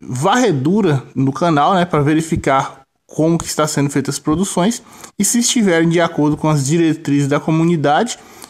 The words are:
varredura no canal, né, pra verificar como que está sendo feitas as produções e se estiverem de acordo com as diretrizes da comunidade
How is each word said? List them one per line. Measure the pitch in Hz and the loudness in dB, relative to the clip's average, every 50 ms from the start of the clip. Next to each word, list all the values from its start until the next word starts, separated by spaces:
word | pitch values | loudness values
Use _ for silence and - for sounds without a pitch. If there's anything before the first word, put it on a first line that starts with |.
varredura | - - 131 123 147 196 214 247 254 214 160 131 127 156 190 220 208 170 143 127 - - | -12 -10 -6 -2 0 2 2 2 2 2 2 0 0 0 2 2 2 2 0 0 -2 -6
no | - 127 135 135 | -4 -2 -2 -2
canal, | 135 - 180 170 160 143 147 170 196 | 0 0 0 0 2 2 2 2 2
né, | 180 175 | 2 0
pra | 175 - 151 | 0 0 0
verificar | 143 151 156 156 156 - - - - 147 135 135 135 - - - - _ _ _ _ | 2 2 0 0 0 -2 -4 -2 0 0 0 0 0 -2 -8 -18 -20 _ _ _ _
como | - - - 151 165 170 | -10 -4 0 0 2 0
que | 160 - | 0 -4
está | - - - 151 | -6 -4 -2 -2
sendo | 147 - 147 143 143 | -2 0 -2 -2 -2
feitas | - 147 135 - 139 | -2 -2 -4 -4 -6
as | - | -6
produções | - 151 156 165 196 - - 185 175 220 233 - - - - - - - _ - | -4 -2 -2 -2 -2 -2 -2 -2 0 0 -2 -4 -8 -18 -20 -20 -20 -12 _ -4
e | 202 | -2
se | - - 240 | 0 0 0
estiverem | 233 - - 247 208 190 165 165 165 170 | 0 0 0 2 2 2 2 2 2 2
de | 165 175 | 2 2
acordo | 170 165 165 - 147 151 151 | 0 0 0 0 0 0 0
com | 147 - 156 | 0 0 0
as | 156 147 131 | 0 0 0
diretrizes | 131 160 170 165 160 151 156 - 143 143 143 143 | 0 0 2 2 0 0 -2 -2 -2 0 0 0
da | 135 143 147 | 0 -2 -2
comunidade | - - 156 160 165 170 175 160 139 143 147 165 208 240 - - - - - - - - | -2 0 0 2 2 2 0 2 2 2 2 2 0 -2 -6 -12 -16 -20 -20 -20 -20 -12